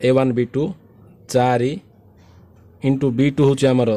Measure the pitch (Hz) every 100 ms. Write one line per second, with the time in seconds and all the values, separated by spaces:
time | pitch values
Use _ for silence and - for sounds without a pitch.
0 | 127 131 131 120 120 131 175 185 - -
1 | - - - 127 123 120 127 175 - _
2 | _ - - - - - - - 135 135
3 | 139 120 139 139 139 135 135 127 117